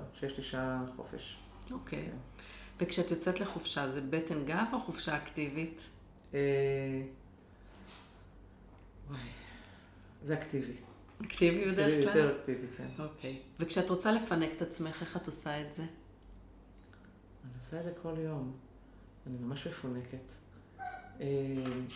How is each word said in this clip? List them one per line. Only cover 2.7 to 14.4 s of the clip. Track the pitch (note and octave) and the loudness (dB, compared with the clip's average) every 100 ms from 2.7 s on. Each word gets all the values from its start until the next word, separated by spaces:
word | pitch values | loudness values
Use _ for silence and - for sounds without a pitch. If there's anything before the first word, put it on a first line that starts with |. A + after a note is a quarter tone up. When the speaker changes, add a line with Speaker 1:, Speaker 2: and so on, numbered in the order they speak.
| - | -2
Speaker 2:
וכשאת | E3+ F#3 E3+ | 2 2 2
יוצאת | E3 F#3 F3+ | 2 2 2
לחופשה, | G3 D#3+ - D3 C3+ | 0 -2 -2 0 0
זה | C#3 C3+ | 0 0
בטן | D#3+ D#3+ D3+ | 2 2 0
גב | C#3 F3 A3+ | 2 2 2
או | C4+ | 0
חופשה | - - E3 D3 | -2 -4 0 -2
אקטיבית? | - D3+ C#3+ D3+ D#3+ - - - - - - | -2 -2 -2 0 -2 -4 -14 -16 -20 -20 -2
Speaker 1:
אה, | C#3+ C#3+ C#3 C3+ C3+ C3+ C3+ C3+ C3 - - - - - - - - - - - - - - - - - - C#3 | 2 6 6 6 4 2 0 -4 -10 -18 -20 -20 -20 -20 -18 -18 -18 -18 -20 -20 -20 -20 -20 -20 -20 -18 -14 -10
וואי, | C3 A#2+ B2 - - - - - - - - | -8 -8 -12 -14 -16 -16 -18 -20 -20 -20 -6
זה | D3 | -2
אקטיבי. | D3 - C#3 A#2+ - - - - - | 0 0 -2 -2 -6 -12 -18 -16 -10
Speaker 2:
אקטיבי | - - E3+ F3+ F#3+ | -4 8 8 8 4
בדרך | F3+ D3 D3+ | 6 6 8
Speaker 1:
זה | C#3 | 8
Speaker 2:
כלל? | D#3 | 10
Speaker 1:
יותר | C#3+ C#3 | 8 6
אקטיבי, | C3 B2+ B2 - | 0 -2 -2 -6
כן. | C3 B2+ | -6 -4
Speaker 2:
אוקיי. | D3+ - C3 C3+ - - | -6 -6 -6 -6 -8 -2
וכשאת | E3 F#3+ F3+ | 2 4 4
רוצה | F3+ G#3+ | 4 6
לפנק | A3+ - E3 | 6 6 4